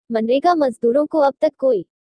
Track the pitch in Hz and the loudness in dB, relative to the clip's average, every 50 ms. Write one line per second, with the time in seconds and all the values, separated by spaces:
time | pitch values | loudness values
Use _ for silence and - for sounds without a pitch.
0 | _ - 226 220 220 226 247 277 285 349 349 330 294 262 226 - - 233 233 285 | _ -6 -4 -4 -2 0 -2 0 2 2 2 2 0 -2 -2 -2 -2 0 0 0
1 | 302 302 - 320 285 277 269 - - 311 - _ - 269 254 196 165 - _ _ | 0 0 0 0 0 0 0 0 -2 -4 -2 _ -2 0 0 0 -4 -8 _ _
2 | _ _ _ | _ _ _